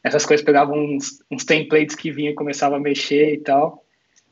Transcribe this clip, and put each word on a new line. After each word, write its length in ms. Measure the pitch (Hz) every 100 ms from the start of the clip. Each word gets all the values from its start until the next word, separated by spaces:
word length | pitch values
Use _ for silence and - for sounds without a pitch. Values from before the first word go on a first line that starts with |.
nessas 220 | 127 147
coisas, 200 | 147 147
pegava 280 | 151 143 143
uns, 500 | 151 147 139 - - -
uns 140 | 139
templates 500 | - 156 147 151 147
que 160 | - 165
vinha 200 | 143 147
e 40 |
começava 420 | 147 147 139 143 143
a 40 |
mexer 540 | 147 143 - 147 151
e 40 | 147
tal. 460 | - 139 156 - _ _ _ _ _